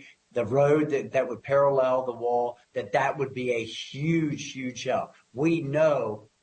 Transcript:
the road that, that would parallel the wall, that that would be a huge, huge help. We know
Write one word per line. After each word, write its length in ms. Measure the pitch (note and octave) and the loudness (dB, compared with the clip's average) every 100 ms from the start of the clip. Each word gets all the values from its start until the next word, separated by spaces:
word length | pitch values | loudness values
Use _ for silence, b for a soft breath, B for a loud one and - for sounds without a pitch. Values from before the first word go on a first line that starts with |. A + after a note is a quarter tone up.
| B B _ | B B _
the 140 | A#2+ G#2+ | -4 0
road 440 | C3+ C#3+ D3+ D3+ | 4 4 4 2
that, 220 | C3+ G#2+ | -2 0
that 180 | C3+ B2 | 0 0
would 140 | G#2+ | -4
parallel 600 | - C#3 C#3+ C3+ B2+ C3 B2 | 0 2 4 4 2 2 -2
the 80 | |
wall, 440 | A#2 A#2+ A#2+ A#2+ - b | -4 0 0 -2 -6 b
that 200 | B2+ G2+ | -8 -2
that 260 | C#3 C#3 D3+ | 0 0 -2
would 160 | B2+ B2+ | -4 -4
be 160 | B2 | -2
a 120 | A#2+ | -2
huge, 920 | A2+ - - C3+ D#3+ E3 D3+ - - | -4 -10 -12 -4 0 0 0 -4 -8
huge 300 | C3 B2+ A#2+ C3 | -8 -8 -6 -2
help. 280 | G#2+ E2 b _ | -2 -4 b _
We 300 | A#2 E3 D#3+ | -2 0 0
know 680 | C#3 D3 D#3 C3+ A2 G#2+ - _ | 0 2 4 2 -2 -6 -14 _